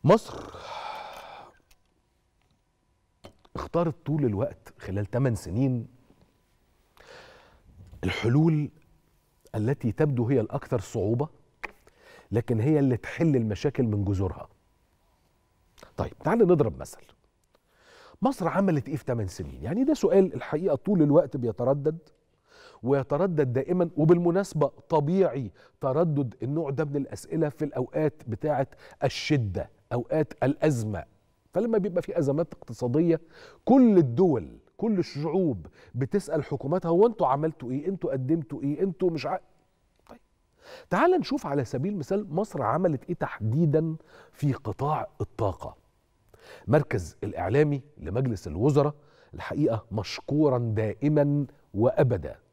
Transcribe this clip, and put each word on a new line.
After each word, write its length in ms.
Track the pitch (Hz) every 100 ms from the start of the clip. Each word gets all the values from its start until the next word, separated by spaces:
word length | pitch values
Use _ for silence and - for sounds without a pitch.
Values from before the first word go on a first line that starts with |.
مصر 320 | 135 214 - - - - - - - - - - - - - _ _ _ _ _ _ _ _ _ _ _ _ _ _ _ _ _ - _ _ -
اختارت 500 | - 165 170 - -
طول 180 | 156
الوقت 500 | 131 98 - - - -
خلال 280 | - 98 104
تمن 280 | 123 135
سنين 540 | 107 - 98 135 123 113 _ _ _ _ _ _ _ _ _ _ _ - - - - _ _ _ - - -
الحلول 680 | 92 - 110 135 165 151 143 - _ _ _ _ _ _ _
التي 380 | - 107 147 120
تبدو 340 | - 156 127 117
هي 140 | 135
الأكثر 400 | 107 139 - 123
صعوبة، 480 | - 117 98 120 151 _ _ _ - _ _ _ - - _
لكن 280 | 117 - 113
هي 180 | 123 151
اللي 180 | 139 123
تحل 400 | - - 170 135
المشاكل 480 | 110 98 147 -
من 200 | 120 104
جذورها. 440 | 98 95 95 - - _ _ _ _ _ _ _ _ _ _ _ _ _ - -
طيب، 220 | 151 -
تعال 200 | 151 233
نضرب 420 | 185 175 120 67
مثل. 220 | 69 - - _ _ _ _ _ _ _ _ - - -
مصر 260 | 233 269 170
عملت 400 | 175 196 151 127
إيه 80 | 139
في 80 |
تمن 220 | - 120 98
سنين؟ 360 | - 71 64
يعني 220 | 139 190
ده 100 | 269
سؤال 400 | 302 - 196 190
الحقيقة 400 | 127 - 151 190
طول 280 | 143 - 202
الوقت 340 | 147 147 143 143
بيتردد، 640 | 117 - 123 143 143 165 _ _ _ _ _ - - -
ويتردد 680 | 117 139 131 147 190 156 135
دائمًا، 380 | 123 131 180 170 -
وبالمناسبة 680 | 156 175 175 175 202 156 143
طبيعي 840 | - - 156 147 190 175 127 110 - - _
تردد 540 | 135 135 175 143 131 -
النوع 280 | 120 151 147
ده 140 | 139
من 120 | 151 143
الأسئلة 520 | 135 104 - 165 151
في 160 | -
الأوقات 580 | 151 - 127 - 156 - -
بتاعة 400 | 107 120 123 135 - - -
الشدة، 680 | 139 - - 151 107 87 - _ _
أوقات 400 | 123 120 156 156 -
الأزمة. 640 | 131 151 156 127 107 92 - _ _ _ _
فلما 260 | 175 226 226
بيبقى 240 | 190 175
في 160 | - 175
أزمات 360 | 139 143 170
اقتصادية، 680 | - - 113 123 139 170 160 - - - -
كل 340 | - 262 240 190
الدول، 600 | 135 117 185 123 78 57 _ -
كل 220 | 220 202
الشعوب 680 | - 139 156 175 175 104 76 _ -
بتسأل 500 | 120 135 202 - 160
حكوماتها: 440 | - 143 135 180 170
"هو 180 | 170 226
أنتوا 200 | 220 147
عملتوا 440 | 139 160 156 120
إيه؟ 180 | 131 160
أنتوا 240 | 190 147
قدمتوا 500 | 135 127 165 151 143
إيه؟ 200 | 139 147
أنتوا 280 | 190 170 185
مش 160 | 160 139
ع-؟" 120 | 180 _ _ _ _ _ _ _
طيب، 120 | - _ _ _ _ - - -
تعال 200 | 196 339
نشوف 360 | 370 - 269 160
على 180 | 143
سبيل 280 | 123 127 170
المثال 420 | 208 135 202 202
مصر 280 | 151 214 156
عملت 420 | 110 143 185 139
إيه 100 | -
تحديدًا 840 | 123 - - 110 131 170 156 160 160 _ - -
في 200 | - 147
قطاع 560 | 120 - - 139 151 - _
الطاقة. 560 | 104 - 107 92 - - _ _ _ _ _ _ - - -
مركز 500 | 151 - 107 80 -
الإعلامي 580 | 101 - 87 131 151 139 - -
لمجلس 480 | - 107 131 107 92
الوزراء 480 | 76 131 147 143 - _ _ _
الحقيقة 500 | - - - 147 110 -
مشكورًا 640 | 98 - - - 147 151 127
دائمًا 880 | 117 110 110 - 147 151 143 143 135 _ _
وأبدًا. 640 | 98 120 - 123 101 73 - _